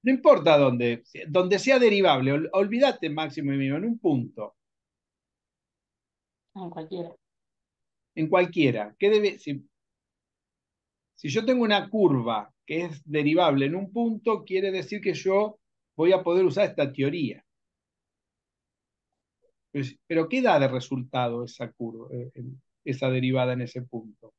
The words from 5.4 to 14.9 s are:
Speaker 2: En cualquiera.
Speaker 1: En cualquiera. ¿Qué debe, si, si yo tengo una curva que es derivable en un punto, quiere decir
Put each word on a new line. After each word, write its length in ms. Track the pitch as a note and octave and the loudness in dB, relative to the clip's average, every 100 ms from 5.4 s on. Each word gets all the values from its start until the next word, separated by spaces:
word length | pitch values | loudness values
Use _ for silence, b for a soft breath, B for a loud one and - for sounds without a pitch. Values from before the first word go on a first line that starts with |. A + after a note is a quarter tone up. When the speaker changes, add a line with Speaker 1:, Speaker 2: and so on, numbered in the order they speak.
| _ _ _ _ _ _ _ _ _ _ _ G3 | _ _ _ _ _ _ _ _ _ _ _ -14
Speaker 2:
En 140 | F3 | -14
cualquiera. 440 | E3+ D#3+ F#3 E3+ - _ _ _ _ _ _ _ _ _ - | -12 -12 -10 -12 -14 _ _ _ _ _ _ _ _ _ -6
Speaker 1:
En 120 | D#3 | 0
cualquiera. 680 | F#3 F3+ F3 C#3+ A2+ G#2 _ | 2 2 2 2 2 -6 _
¿Qué 120 | G3 | 2
debe, 300 | G#3+ G#3 - | 4 2 -4
si, 260 | - C#3 - _ _ _ _ _ _ _ _ _ _ _ _ _ _ _ | -10 -10 -12 _ _ _ _ _ _ _ _ _ _ _ _ _ _ _
si 140 | D3+ | -4
yo 160 | F#3+ A3+ | -2 0
tengo 180 | B3+ | 0
una 260 | A3+ G3+ - | 2 2 0
curva 600 | A3 F#3 C3+ A#2 A2 G#2 _ _ | 2 4 4 0 -4 -6 _ _
que 200 | D#3 F3 | -8 -6
es 160 | D3 - | -10 -6
derivable 600 | D3+ D3 D#3+ E3+ C#3 C#3 | -2 2 4 4 2 0
en 100 | F3 | -2
un 160 | G3 | -6
punto, 520 | A#3 A#3 G#3+ - G#3+ | -4 -2 -2 -2 -2
quiere 280 | - F#3 G3 | -2 -2 -2
decir 300 | F#3+ F#3+ | -4 -6